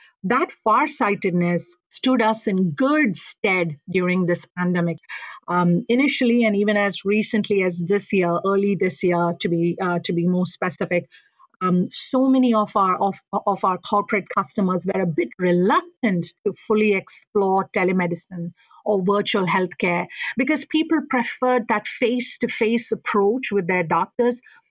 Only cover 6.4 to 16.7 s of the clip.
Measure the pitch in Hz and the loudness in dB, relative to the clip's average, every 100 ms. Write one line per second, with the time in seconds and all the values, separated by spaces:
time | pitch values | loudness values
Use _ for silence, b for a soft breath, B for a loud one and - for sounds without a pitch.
6.4 | 226 202 208 208 202 - 196 214 208 220 | 2 2 2 2 0 -2 -2 0 0 -2
7.4 | 208 202 185 175 170 202 - 196 175 170 | 0 0 0 -2 -2 -2 0 0 0 0
8.4 | 196 196 202 190 185 180 180 175 175 170 | 0 0 2 0 -2 -2 0 2 0 -2
9.4 | 190 170 170 - 185 175 175 170 175 180 | -2 0 0 -2 -2 -2 -2 0 0 0
10.4 | 175 - 185 - 180 175 - b b b | -2 -4 -6 -4 -2 -2 -4 b b b
11.4 | b - 185 180 180 - - 262 262 262 | b -4 0 0 0 -6 -4 0 2 4
12.4 | 254 220 208 214 190 185 196 190 _ 196 | 4 2 0 0 2 2 -2 -4 _ -4
13.4 | - 190 196 180 - 208 196 208 - - | -2 0 0 -2 -2 -2 0 -2 -2 -4
14.4 | 190 - 185 180 180 190 180 151 - - | -4 -2 0 0 -2 -2 -2 -2 -4 -2
15.4 | 180 175 185 302 349 _ 226 180 - - | 2 4 4 2 -2 _ -2 -2 -4 -6
16.4 | 202 - - | -6 -4 -2